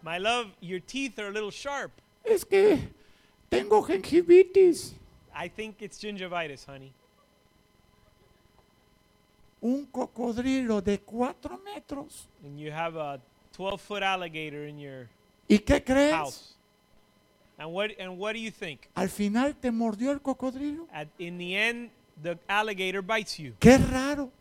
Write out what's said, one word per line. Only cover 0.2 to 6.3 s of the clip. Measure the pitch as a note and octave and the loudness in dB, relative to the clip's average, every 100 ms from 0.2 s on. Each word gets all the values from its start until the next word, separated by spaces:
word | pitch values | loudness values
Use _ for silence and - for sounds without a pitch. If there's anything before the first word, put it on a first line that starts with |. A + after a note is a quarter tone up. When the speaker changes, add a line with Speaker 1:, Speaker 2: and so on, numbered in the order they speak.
| G3+ A#3+ A3 - | 0 -2 -4 -12
Speaker 1:
your | E3+ F#3 | -10 -10
teeth | - C4 C#4 G#3 | -8 -6 -6 -8
are | G#3 | -8
a | |
little | G#3 G#3 | -6 -8
sharp. | - C#4 C#4+ G3 - _ _ | -8 -8 -8 -8 -14 _ _
Speaker 2:
Es | - G#4 - | 0 0 4
que | G4 G#4 D4+ - - - - _ _ _ | 4 6 4 0 -14 -20 -20 _ _ _
tengo | - G#4 G#4+ | -2 6 4
gingivitis. | - F#4+ - D#4 E4+ F4+ F#4 G4 F#4 D#4+ - - - - _ D3 | 4 -2 2 2 10 10 10 8 8 6 -4 -16 -20 -20 _ -12
Speaker 1:
I | F3 | -12
think | - A3 G3+ | -10 -12 -12
it's | G#3 - | -16 -12
gingivitis, | G#3+ G3+ F#3 | -10 -8 -6